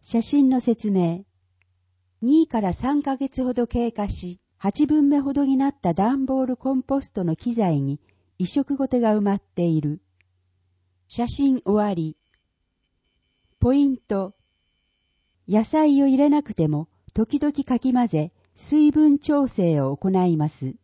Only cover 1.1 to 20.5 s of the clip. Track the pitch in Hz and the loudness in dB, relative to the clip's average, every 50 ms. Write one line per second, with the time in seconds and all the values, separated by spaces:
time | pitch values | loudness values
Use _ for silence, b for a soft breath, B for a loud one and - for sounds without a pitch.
1.1 | 165 175 196 _ _ _ _ _ _ _ _ _ _ _ _ _ _ _ _ _ | -2 -6 -12 _ _ _ _ _ _ _ _ _ _ _ _ _ _ _ _ _
2.1 | _ _ - 240 294 320 320 _ - 226 202 190 170 - 233 254 294 294 285 277 | _ _ 0 2 4 4 2 _ -2 -2 -2 -2 -4 -4 -4 -2 -2 -2 -2 -2
3.1 | 269 247 277 262 - - 254 254 247 240 240 233 - 247 233 233 226 - 202 196 | -4 -4 -6 -8 -6 -4 -4 -4 -2 -2 -4 -2 -2 -4 -4 -4 -4 -6 -6 -6
4.1 | - - 175 180 180 - _ _ _ _ - 196 - - 302 277 302 311 285 285 | -6 -8 -10 -12 -14 -16 _ _ _ _ -6 -6 0 0 0 2 2 2 2 2
5.1 | 294 285 269 277 262 285 285 262 269 262 277 277 - _ - 180 165 165 196 226 | 2 0 0 -2 -2 0 0 0 2 0 0 -2 -4 _ -4 -2 0 0 0 0
6.1 | 269 269 269 254 262 269 262 247 254 - - 262 269 262 - - 269 277 269 - | 0 -2 -2 -2 -2 -2 -2 -2 -4 -6 -4 -4 -4 -4 -4 -2 -4 -4 -4 -6
7.1 | _ 208 185 170 160 - - 247 233 226 214 180 160 143 135 139 139 - _ _ | _ -4 -4 -4 -4 -4 -4 -6 -2 0 0 0 0 0 -2 -4 -6 -8 _ _
8.1 | _ _ _ _ _ _ 185 170 - 285 269 - 285 262 269 262 262 247 233 220 | _ _ _ _ _ _ -6 -4 -2 -4 -2 -2 -2 -4 -2 -2 0 0 2 2
9.1 | 214 214 202 202 196 202 _ _ _ - 175 170 160 156 147 147 151 170 _ _ | 0 2 0 0 -2 -2 _ _ _ -2 0 0 0 0 -2 -4 -6 -8 _ _
10.1 | _ _ _ _ _ _ _ _ _ _ _ _ _ _ _ _ _ _ _ _ | _ _ _ _ _ _ _ _ _ _ _ _ _ _ _ _ _ _ _ _
11.1 | - - 240 233 - - 285 277 262 247 _ - 202 214 208 208 196 170 160 156 | -8 -6 -6 -6 -2 0 0 0 0 0 _ 0 0 0 0 0 -2 -4 -6 -8
12.1 | - _ _ _ _ _ _ _ _ _ _ _ _ _ _ _ _ _ _ _ | -8 _ _ _ _ _ _ _ _ _ _ _ _ _ _ _ _ _ _ _
13.1 | _ _ _ _ _ _ _ _ _ _ - 240 262 285 285 277 262 240 _ _ | _ _ _ _ _ _ _ _ _ _ 0 2 4 4 2 2 0 -4 _ _
14.1 | 208 196 190 190 - _ _ _ _ _ _ _ _ _ _ _ _ _ _ _ | -6 -4 -4 -8 -12 _ _ _ _ _ _ _ _ _ _ _ _ _ _ _
15.1 | _ _ _ _ _ _ _ - 185 214 226 - - 311 311 302 285 277 277 277 | _ _ _ _ _ _ _ 0 0 0 0 2 0 2 4 4 4 4 4 4
16.1 | 262 262 285 294 285 302 294 - 208 - 160 156 151 147 165 _ _ _ _ - | 4 4 4 4 4 2 0 -4 -2 -2 0 0 0 -2 -6 _ _ _ _ -8
17.1 | _ - 226 _ - 285 - 294 285 - - - 254 233 - 262 240 247 247 226 | _ -4 -2 _ -2 -2 -2 -2 -2 -4 -4 -4 -4 -2 0 0 0 0 0 0
18.1 | - 156 151 170 _ _ _ _ _ _ - - 294 302 302 294 - 302 311 302 | -2 -2 -4 -4 _ _ _ _ _ _ -6 0 2 4 4 4 4 4 4 4
19.1 | 285 285 - - 294 285 277 247 - - 185 170 160 147 135 131 143 - - 190 | 4 2 2 0 0 0 0 -2 -2 0 0 2 2 2 0 -2 -4 -2 -2 0
20.1 | 190 190 180 180 170 156 147 156 | 2 2 2 2 2 2 0 -4